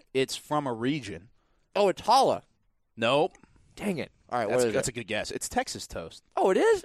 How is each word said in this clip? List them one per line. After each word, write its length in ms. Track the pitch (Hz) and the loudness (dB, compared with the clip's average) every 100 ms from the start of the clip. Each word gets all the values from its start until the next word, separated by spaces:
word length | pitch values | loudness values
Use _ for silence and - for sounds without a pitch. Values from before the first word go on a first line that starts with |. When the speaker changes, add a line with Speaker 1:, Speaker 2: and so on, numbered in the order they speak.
| _ | _
Speaker 1:
it's 220 | 131 131 - | -2 -2 -4
from 300 | - 151 139 | -4 -4 -2
a 60 | |
region. 560 | 113 123 151 107 95 - _ _ _ _ | -2 -2 -2 -6 -12 -16 _ _ _ _
Speaker 2:
Oh, 140 | 190 202 | 2 2
it's 140 | - | 2
challah. 400 | - 254 208 98 - _ _ _ _ - | 4 4 6 2 -4 _ _ _ _ -4
Speaker 1:
Nope. 400 | 113 139 180 - _ _ _ - | 2 2 2 -2 _ _ _ -8
Speaker 2:
Dang 220 | 202 165 | -6 -4
it. 140 | 104 _ _ | -8 _ _
All 80 | 123 | -2
right, 100 | 107 | 0
Speaker 1:
That's, 120 | 127 | 2
Speaker 2:
what 60 | 120 | 2
is 60 | |
Speaker 1:
that's 140 | 107 131 | 0 -2
Speaker 2:
it? 40 | |
Speaker 1:
a 20 | |
good 120 | 120 101 | -6 -6
guess. 240 | 104 - | -4 -4
It's 180 | - - | -8 -6
Texas 380 | 240 262 - - | -4 -4 -6 -10
toast. 360 | - 82 - _ - | -12 -12 -16 _ 0
Speaker 2:
Oh, 140 | 214 | 2
it 60 | 190 | 4
is? 280 | 427 415 | 4 2